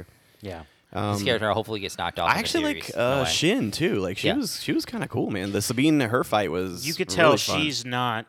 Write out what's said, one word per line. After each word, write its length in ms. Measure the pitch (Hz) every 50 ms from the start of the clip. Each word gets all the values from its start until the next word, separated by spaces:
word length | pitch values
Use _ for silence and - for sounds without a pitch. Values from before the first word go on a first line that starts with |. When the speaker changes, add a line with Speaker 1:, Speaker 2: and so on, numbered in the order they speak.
| 85
Speaker 1:
too. 20 |
Speaker 2:
character. 80 | - _ _ _ _ _ _
Speaker 1:
Yeah. 200 | 104 98 87 82 80 - _ _ _ _ -
Speaker 2:
Um, 200 | 98 104 104 104
Speaker 3:
His 100 | 101 101
character 260 | 127 117 104 110 107 95
hopefully 260 | 110 104 110 110 101
gets 180 | 98 87 -
knocked 220 | - 87 87 - -
off 80 | 85
Speaker 2:
I 40 | 95
Speaker 3:
in 40 | 127
the 40 | 190
Speaker 2:
actually 240 | 226 - - 330 302
Speaker 3:
series 180 | 294 - - -
Speaker 2:
like, 60 | - -
Speaker 3:
in 40 | -
a 40 | 120
Speaker 2:
uh, 200 | 127 139 139 -
Speaker 3:
way. 60 | -
Speaker 2:
Shin 420 | - - 143 175 233 269 143 104
too. 240 | - - 156 214 180 101
Like 160 | 92 90 95
she 100 | - -
Speaker 3:
Yeah. 60 | 104 -
Speaker 2:
was, 260 | 294 247 175 - -
she 120 | - - 156
was 100 | 160 -
kinda 220 | - 240 220 156
cool, 240 | - - 117 170 -
man. 220 | 110 92 95 101 101
The 80 | 101
Sabine, 400 | 101 - 135 123 139 160 156 147
her 200 | 127 107 123 - 175
fight 260 | - 113 107 101 78
was 340 | 80 92 92 95 87 - 131
Speaker 1:
You 80 | 151 165
could 140 | - 180
tell 200 | - 95 175 165 151
Speaker 2:
really 80 | 139
fun. 240 | 127 - - - 151
Speaker 1:
she's 240 | 151 151 131 117 117
not 400 | 127 123 123 123 120 110 110 -